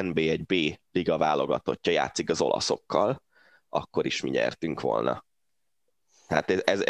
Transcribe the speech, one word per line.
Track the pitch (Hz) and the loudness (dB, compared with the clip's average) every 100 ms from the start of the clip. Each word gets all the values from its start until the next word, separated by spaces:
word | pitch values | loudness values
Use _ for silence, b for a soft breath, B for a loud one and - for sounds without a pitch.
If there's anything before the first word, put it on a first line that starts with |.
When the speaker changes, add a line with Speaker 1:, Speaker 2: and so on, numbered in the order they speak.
Speaker 1:
N | 95 | 0
B | 80 | 0
A | |
egy | 80 80 80 | 0 0 0
B | 92 76 - _ | 0 0 -4 _
liga | 92 82 78 | -2 0 2
válogatottja | 78 73 67 65 - - - | 2 2 0 -2 -2 -2 0
játszik | 80 67 - 78 | 0 0 -4 -4
az | 82 | 0
olaszokkal, | 76 50 - - - - 104 139 _ b b b _ | 0 0 0 -4 0 2 2 -2 _ b b b _
akkor | 76 - - 67 | -6 -4 -2 -2
is | - | -4
mi | 65 | -2
nyertünk | 64 58 - 82 73 | 0 -2 -2 -6 -4
volna. | 64 55 60 62 - _ _ _ _ _ _ _ _ _ - | -2 0 -2 -4 -8 _ _ _ _ _ _ _ _ _ -2
Tehát | 78 - | 0 2
ez, | 92 - | 2 2
ez, | 101 | 2
Speaker 2:
Ja. | - | 2